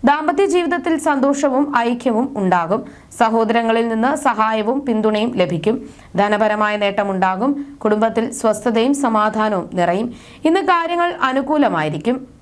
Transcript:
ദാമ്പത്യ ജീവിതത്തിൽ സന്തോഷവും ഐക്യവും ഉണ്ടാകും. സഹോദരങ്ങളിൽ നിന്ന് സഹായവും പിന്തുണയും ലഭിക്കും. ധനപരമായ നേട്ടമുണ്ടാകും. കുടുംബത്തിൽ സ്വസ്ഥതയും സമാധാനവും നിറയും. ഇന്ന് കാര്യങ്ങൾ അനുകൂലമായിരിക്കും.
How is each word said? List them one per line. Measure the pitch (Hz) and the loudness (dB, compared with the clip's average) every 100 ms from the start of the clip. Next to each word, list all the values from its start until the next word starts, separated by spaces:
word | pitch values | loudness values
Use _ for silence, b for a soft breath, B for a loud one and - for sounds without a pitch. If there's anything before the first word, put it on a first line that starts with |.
ദാമ്പത്യ | 240 294 311 320 392 | 2 2 0 0 2
ജീവിതത്തിൽ | 339 339 349 349 330 | 2 0 -2 -2 -2
സന്തോഷവും | 320 285 269 285 294 262 285 247 | 0 0 2 2 0 0 0 0
ഐക്യവും | 233 240 262 214 277 - | 0 -2 -2 0 -2 -2
ഉണ്ടാകും. | 190 180 165 208 - B B - | 0 2 2 -2 -4 B B -2
സഹോദരങ്ങളിൽ | 226 226 220 226 226 226 233 | 0 2 2 0 2 0 0
നിന്ന് | 226 240 302 | 0 0 0
സഹായവും | 277 214 220 220 214 269 269 | -2 0 0 0 -2 -2 0
പിന്തുണയും | 220 214 214 226 240 | 0 0 0 -2 0
ലഭിക്കും. | 175 170 180 220 B B B - | 0 0 -2 -2 B B B -2
ധനപരമായ | 202 208 214 208 208 208 | 0 2 2 2 0 0
നേട്ടമുണ്ടാകും. | 202 202 202 190 190 190 247 285 285 - | -2 0 -2 0 0 0 -2 -2 -6 -4
കുടുംബത്തിൽ | 220 214 220 226 233 | 0 2 2 0 -4
സ്വസ്ഥതയും | - 226 214 240 226 233 | -2 -2 0 0 0 2
സമാധാനവും | 277 269 220 214 214 214 202 165 | 2 0 2 0 0 0 -2 -4
നിറയും. | 180 175 180 233 B B B | -2 0 0 -2 B B B
ഇന്ന് | 311 349 | 2 2
കാര്യങ്ങൾ | 339 349 330 349 349 349 | 2 0 0 0 -2 0
അനുകൂലമായിരിക്കും. | 262 262 277 302 262 175 156 151 220 262 - - | 0 0 0 2 2 2 -2 -2 -2 -4 -6 -20